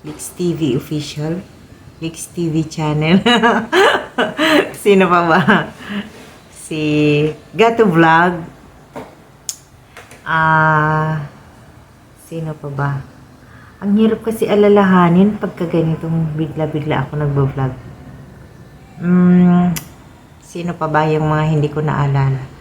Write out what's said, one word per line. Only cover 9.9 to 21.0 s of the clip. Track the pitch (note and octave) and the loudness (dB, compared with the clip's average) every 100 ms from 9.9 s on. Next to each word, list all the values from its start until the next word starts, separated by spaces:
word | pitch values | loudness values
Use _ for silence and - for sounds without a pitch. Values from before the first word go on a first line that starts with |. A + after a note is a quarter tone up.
| - - - | -20 -20 -20
Ah, | - D#3+ D#3+ D#3 D#3 D#3 D#3 D#3 D#3 D#3 D3 - - - - - - - - - - | -6 -2 2 4 4 2 2 0 -2 -6 -8 -16 -20 -20 -20 -20 -20 -20 -20 -20 -14
sino | E3 D#3+ D3+ | -10 -10 -10
pa | D3 | -10
ba? | C#3 C#3+ C#3 - - - - - - - - | -6 -6 -6 -10 -20 -20 -20 -20 -20 -20 -10
Ang | G3+ G#3 | 0 2
hirap | A3 A3 | 2 0
kasi | - A3 - | -6 -4 0
alalahanin | G3+ G#3 G#3 G3 F#3 F3 E3+ G3 G#3+ | 4 6 6 6 4 6 6 4 2
pagka | G3 - E3 | -8 -6 -4
ganitong | E3 D#3+ D#3+ E3 E3 D#3+ | 0 0 -2 -4 -2 -2
bigla-bigla | D3+ D#3 D3+ D3+ D#3 D3 C#3+ | -4 -6 -4 -4 -4 -4 -4
ako | C3+ D3 | -4 -4
nagbo-vlog. | D3 C#3+ C3+ C#3 C3 A#2+ - - - - - - - - - - - - | -2 0 -2 -2 -6 -6 -16 -20 -20 -20 -20 -20 -20 -20 -20 -20 -20 -10
Hmm, | F3 F3+ F3+ F3+ F3+ F3 F3+ E3 - - - - - - | 0 4 6 6 6 4 2 -2 -10 -20 -20 -20 -20 -20
sino | - F3+ E3+ | -16 -12 -10
pa | E3 D#3 | -6 -2
ba | D3+ | 0